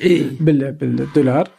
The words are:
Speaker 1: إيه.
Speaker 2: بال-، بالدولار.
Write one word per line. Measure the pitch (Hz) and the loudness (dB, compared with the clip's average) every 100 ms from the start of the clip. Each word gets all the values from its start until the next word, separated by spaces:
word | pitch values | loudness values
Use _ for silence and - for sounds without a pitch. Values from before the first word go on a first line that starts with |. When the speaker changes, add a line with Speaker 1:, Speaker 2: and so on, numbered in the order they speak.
Speaker 1:
إيه. | 180 160 - 135 | 0 0 -2 -2
Speaker 2:
بال-، | 160 143 135 | 0 0 -2
بالدولار. | 151 127 120 139 151 131 139 190 | -6 -4 -4 -2 0 2 0 -2